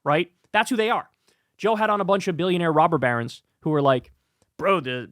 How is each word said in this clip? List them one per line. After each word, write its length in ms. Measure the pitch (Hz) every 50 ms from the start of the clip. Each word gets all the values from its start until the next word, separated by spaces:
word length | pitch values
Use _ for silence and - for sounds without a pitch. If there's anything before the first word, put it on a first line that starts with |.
| -
right? 260 | 143 147 160 175 - _ _ _ _
That's 180 | - 214 220 -
who 60 | 262
they 140 | 220 220 220
are. 200 | 240 180 - - _ _ _ _ _ _ _ _ _ -
Joe 180 | - 208 226
had 140 | 208 220 214
on 100 | 208 202
a 40 | 196
bunch 240 | 175 196 202 185 196
of 80 | 180
billionaire 360 | 147 175 190 180 180 175 165
robber 260 | 160 151 156 170 165 143
barons 440 | 127 123 120 117 117 113 - - _ _ _ _
who 100 | - 160
were 120 | 151 147
like, 300 | 139 139 135 127 120 - _ _ _ _ _ _ _ _ _ -
Bro, 220 | - 190 196 180
the, 300 | 135 127 127 127 117 -